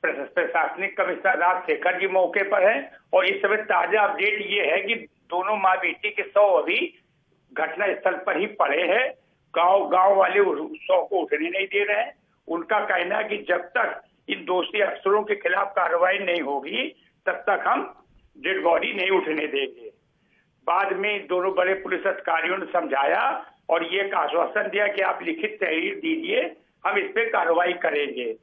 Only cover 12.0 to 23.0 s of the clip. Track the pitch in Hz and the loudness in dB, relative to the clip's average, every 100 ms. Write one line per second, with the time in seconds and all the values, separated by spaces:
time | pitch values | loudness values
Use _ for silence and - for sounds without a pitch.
12 | 247 - _ _ - 233 - 214 202 185 | -2 -8 _ _ -8 -8 -2 -2 0 -2
13 | 175 214 214 202 - 175 - 247 175 - | 0 -2 -2 -6 -2 -2 0 -2 -2 -4
14 | - _ - 196 170 180 160 208 196 - | -16 _ -8 -8 -2 0 0 0 0 0
15 | 190 208 208 202 - 185 196 196 175 170 | 2 2 2 -2 0 0 0 0 0 2
16 | 180 190 190 175 139 139 135 214 277 - | 2 2 0 -2 -2 -4 -4 -6 -6 -8
17 | _ _ - 180 - 190 175 254 403 - | _ _ -6 -4 -2 0 0 -2 -4 -12
18 | _ _ _ - 151 190 170 165 - 190 | _ _ _ -8 -4 0 2 2 0 -4
19 | 185 190 156 156 151 139 135 120 113 _ | 0 0 0 -4 -4 -4 -6 -8 -20 _
20 | _ _ _ _ _ _ - 175 196 185 | _ _ _ _ _ _ -2 0 0 -2
21 | 202 208 196 180 190 185 180 190 - 156 | -2 -4 -2 0 0 0 0 0 -2 -4
22 | 196 185 - 165 160 185 170 180 156 135 | -2 -4 -2 -2 0 -4 -2 -4 -2 0